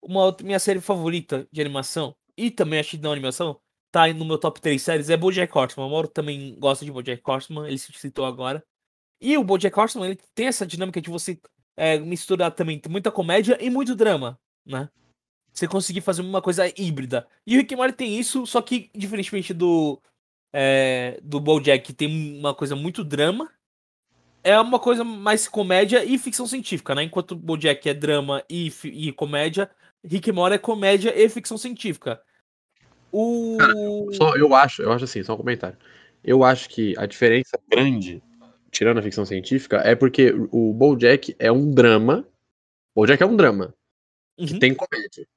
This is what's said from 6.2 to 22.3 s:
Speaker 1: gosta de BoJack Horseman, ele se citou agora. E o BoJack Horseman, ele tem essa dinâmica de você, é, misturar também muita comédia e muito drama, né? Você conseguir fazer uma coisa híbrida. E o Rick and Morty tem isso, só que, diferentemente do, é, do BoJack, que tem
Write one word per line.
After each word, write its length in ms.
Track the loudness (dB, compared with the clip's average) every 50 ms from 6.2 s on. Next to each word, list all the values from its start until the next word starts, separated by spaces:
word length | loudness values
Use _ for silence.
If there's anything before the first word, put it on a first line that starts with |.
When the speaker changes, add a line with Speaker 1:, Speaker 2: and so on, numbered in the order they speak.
| -6 -6 -8 -10 -12 -16 -16 -4
Speaker 1:
gosta 260 | -2 -2 -2 -2 -4
de 80 | -12 -12
BoJack 300 | -12 -8 -8 -10 -10 _
Horseman, 420 | -4 -4 -4 -6 -10 -12 -12 -10
ele 120 | -8 -10 -10
se 140 | -10 -14 -20
citou 320 | -16 -16 -14 -8 -6 -6
agora. 360 | -6 -6 -6 -8 -8 -8 -8 -10 _ _ _ _ _ _ _ _ _ _ _
E 160 | -2 0 0 0
o 40 | 2
BoJack 340 | 2 0 0 0 0 0
Horseman, 300 | 2 0 0 -2 -6 -6
ele 120 | -6 -8 -10 _ _ _
tem 120 | -4 -4
essa 200 | -4 -2 -4 -6
dinâmica 340 | -8 -6 -8 -8 -6 -6 -8
de 100 | -8 -8
você, 300 | -10 -10 -8 -10 -10 -12 _ _ _ _ _ _ _
é, 220 | -2 0 0 0 0
misturar 540 | -2 -6 -8 -10 -4 -4 -2 0 0 -2 -2
também 280 | -4 -4 -4 -4 -8 -10 -8
muita 220 | -8 -4 -4 -4
comédia 480 | -4 -4 -4 0 2 2 4 2 0 0
e 80 | 0 -4
muito 280 | -2 -2 -2 -4 0
drama, 420 | 2 2 2 2 0 -2 -6 -12 _ _ _ _ _ _
né? 240 | -12 -10 -10 -10 -10 _ _ _ _ _ _ _ _ _ _ _ _ _
Você 140 | -8 -6
conseguir 360 | -4 -4 -4 -4 -4 -8 -6 -4
fazer 200 | -4 -4 -4 -4
uma 200 | -4 -4 -4 -2
coisa 300 | -2 0 0 0 -2 -2 -4
híbrida. 460 | -6 -6 -4 -6 -6 -6 -6 -6 -6 _ _ _ _
E 120 | 2 2
o 20 | 2
Rick 160 | 2 2 -2
and 40 | -2
Morty 160 | -2 -2 -2
tem 220 | -4 -6 -6 -4 -4
isso, 280 | -4 -4 -4 -6 -6
só 160 | -2 -4 -4 -2
que, 260 | -2 -6 -6 -6 _ _
diferentemente 580 | -10 -8 -8 -6 -6 -6 -6 -6 -8 -6 -6 -4
do, 480 | 0 2 2 2 2 2 0 -4 -8 _ _ _ _ _ _ _ _ _ _ -4 -2
é, 640 | 0 2 2 2 2 2 0 -2 -4 -6 -10 -12 -14
do 160 | -8 -8 -4
BoJack, 460 | 2 2 2 2 4 4 4 2 2
que 80 | -6 -8
tem 460 | _ -4 -4 -4 -4 -6 -8